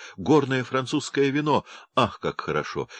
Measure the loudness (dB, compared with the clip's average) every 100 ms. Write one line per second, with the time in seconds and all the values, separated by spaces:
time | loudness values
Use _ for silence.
0 | -16 -4 4 4 4 -2 -2 -2 -2 -4
1 | -2 0 2 2 2 0 0 -14 -4 0
2 | 0 0 -6 -4 -2 -2 -2 -6 -8